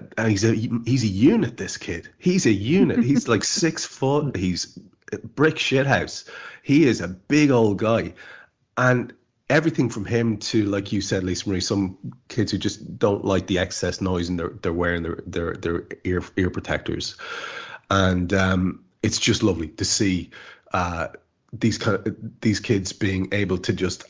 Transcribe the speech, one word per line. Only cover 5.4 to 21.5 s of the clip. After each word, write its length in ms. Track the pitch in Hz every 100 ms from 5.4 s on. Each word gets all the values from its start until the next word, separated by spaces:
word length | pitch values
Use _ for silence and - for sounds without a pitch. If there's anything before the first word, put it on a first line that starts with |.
| 156
shithouse. 760 | 156 - 135 139 101 78 - - - - -
He 220 | - 139
is 160 | 143 110
a 80 | 87
big 420 | 92 - 147 147
old 280 | 123 110 98
guy. 340 | 110 113 85 - - - - _ _ -
And 380 | 127 123 120 - _ _ -
everything 400 | 147 156 135 123
from 140 | 113
him 340 | 101 117 117 104
to, 260 | - 117 101
like 260 | 101 101
you 80 | 101
said, 240 | 95 98
Lisa 240 | 92 87 104
Marie, 120 | 90
some 360 | - 98 95 - - - -
kids 240 | - 104
who 60 | 95
just 400 | - - - 90
don't 260 | 110 101
like 220 | 98 92 92
the 120 | 90
excess 420 | 90 - 90 -
noise 280 | 95 90 87
and 100 | 87
they're, 140 | 85 -
they're 100 | 90
wearing 300 | 85 87 85
their, 200 | 82 85 87
their, 260 | 87 82
their 300 | 80 85 85 - -
ear, 180 | 92 87 - -
ear 140 | 92
protectors. 680 | - - 76 - 82 - - - - - - - - -
And, 420 | 98 92 90 87
um, 520 | 95 95 92 92 90 _ _
it's 160 | 110 -
just 240 | - 107
lovely 260 | 107 82 80
to 160 | -
see, 460 | 98 - 101 90 78 - - - _
uh, 360 | 92 87 85 80 - _ _ _